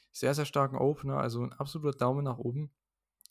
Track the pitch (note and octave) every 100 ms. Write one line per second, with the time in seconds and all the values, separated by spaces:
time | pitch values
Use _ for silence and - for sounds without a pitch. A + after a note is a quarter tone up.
0 | _ - C3 C#3+ C#3+ D3 C#3 B2+ C3+ D3+
1 | C#3 C3+ C3 A#2 B2 - C#3+ D#3+ D3+ C3+
2 | B2+ C3+ C#3+ A#2+ B2+ C3 D3+ _ _ _
3 | _ _ -